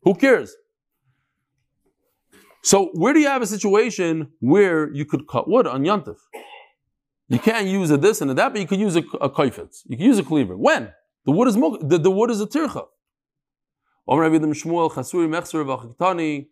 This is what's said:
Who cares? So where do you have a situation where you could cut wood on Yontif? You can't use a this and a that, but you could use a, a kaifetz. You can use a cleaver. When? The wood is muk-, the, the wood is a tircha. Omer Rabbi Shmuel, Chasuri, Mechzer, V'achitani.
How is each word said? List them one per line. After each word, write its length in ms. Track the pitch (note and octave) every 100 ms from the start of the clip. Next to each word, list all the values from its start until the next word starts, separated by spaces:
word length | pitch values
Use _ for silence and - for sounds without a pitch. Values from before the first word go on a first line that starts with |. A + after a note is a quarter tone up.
Who 100 | -
cares? 420 | G3 C4+ A3+ G#2 - _ _ _ _ _ _ _ _ _ _ _ _ _ _ _ _ _ _ _ _
So 280 | - G3 F#3+
where 200 | E3+ G3
do 60 | D4+
you 80 | D4
have 140 | C#4
a 60 | A3
situation 840 | G3+ G#3+ G3 A#3+ G3 F3 D#3+ D3 _
where 540 | A#2 F3+ G3 D#3+ D3+
you 120 | C#3 D3
could 220 | D3+ -
cut 220 | B2+ -
wood 160 | A3 F3
on 180 | B2+
Yontif? 340 | D3 G#3 - - _ - - - - _ _ _ _ _ _
You 120 | A#2+
can't 260 | - A3+ G3
use 240 | G3 F3
a 60 | D3
this 220 | E3+ G#3+
and 100 | C#3+
a 40 |
that, 180 | C3 A#3
but 100 | B3+
you 60 | F3
could 120 | F#3+
use 180 | G#3 E3
a, 60 | - -
a 80 | C#3
kaifetz. 540 | - C#3+ - E2+ - _
You 100 | B2
can 100 | G3+
use 140 | A#3
a 40 |
cleaver. 340 | D3 D#3 A2 F2+
When? 340 | D#3 D#4 A2 - _ _ -
The 60 |
wood 160 | D3+ A#3+
is 80 | G#3
muk-, 240 | D#4 A#3
the, 160 | D3 E3+
the 140 | E3
wood 180 | F#3+ A#3
is 120 | A3
a 40 | G#3
tircha. 400 | C#4+ D4+ C#3 F2+ _ _ _ _ _ _ _ _ _ _ _ -
Omer 220 | C3+ D#3+
Rabbi 80 | D#3+
Shmuel, 540 | D#3 D3 D#3+ E3+ D#3+
Chasuri, 380 | - B2+ F#3 E3
Mechzer, 340 | D#3+ F3 D#3+
V'achitani. 840 | C#3+ C3 A#2 A#2 F3 F3+ D#3+ D3 C#3+